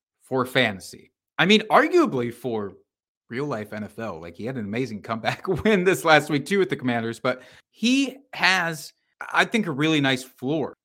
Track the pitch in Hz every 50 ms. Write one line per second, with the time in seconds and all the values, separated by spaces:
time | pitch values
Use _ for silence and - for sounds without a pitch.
0 | _ _ _ _ _ - 123 131 123 127 - 135 123 110 98 92 - - - -
1 | - _ _ _ _ _ _ - 156 185 214 208 - - 151 214 285 320 359 349
2 | 311 214 147 127 120 120 113 - - 127 113 107 104 98 90 - _ _ _ _
3 | _ _ _ _ _ - 117 123 147 147 127 107 107 - 107 107 104 95 - -
4 | 113 107 87 80 82 87 - - 101 120 135 127 104 98 104 120 135 117 110 98
5 | - - 113 110 107 117 127 - - 190 185 139 - 214 214 185 180 190 180 -
6 | - 165 156 147 147 - 156 139 - - 196 202 180 - - - 135 127 117 117
7 | 113 113 113 - - 127 - - - - - - _ _ _ - 214 240 254 277
8 | 277 254 - - - _ - - 180 180 185 185 170 165 165 151 - - - _
9 | _ _ _ - - - - 165 185 175 - 226 202 170 143 127 151 160 160 147
10 | 139 135 135 127 - - _ - 123 131 156 160 120 82 - _ _